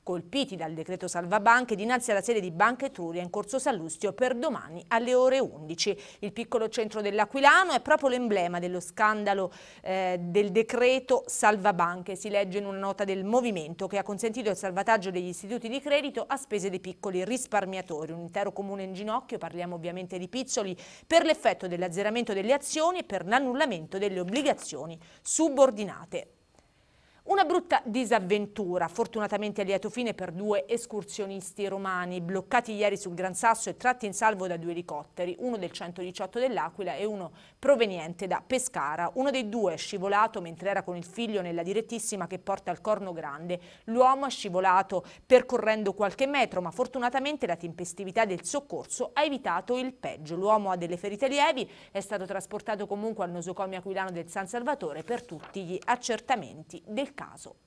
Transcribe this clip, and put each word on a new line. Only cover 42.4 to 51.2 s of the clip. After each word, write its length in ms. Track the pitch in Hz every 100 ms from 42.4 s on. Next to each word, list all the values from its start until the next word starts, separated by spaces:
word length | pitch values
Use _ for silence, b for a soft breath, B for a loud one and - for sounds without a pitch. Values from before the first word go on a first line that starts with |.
| - 190 -
al 100 | 170
Corno 320 | 214 208 190
Grande. 480 | 165 151 143 170 175 B B -
L'uomo 420 | 233 262 269 277
è 20 |
scivolato 760 | - 208 180 185 185 190 185 B B _
percorrendo 680 | 254 247 240 214 220 202
qualche 340 | 190 202 - 269
metro, 340 | 285 226 185
ma 80 | 175
fortunatamente 760 | 160 247 262 247 269 277 302 214
la 80 | 170
tempestività 680 | 170 160 175 - 190 226 220
del 200 | 175 -
soccorso 640 | 285 285 160 - - -
ha 100 | -
evitato 560 | 302 269 196 175 - 247
il 140 | 262
peggio. 420 | 254 139 104 151 170
L'uomo 340 | 196 220 196
ha 80 | 180
delle 200 | 175 170
ferite 300 | 202 202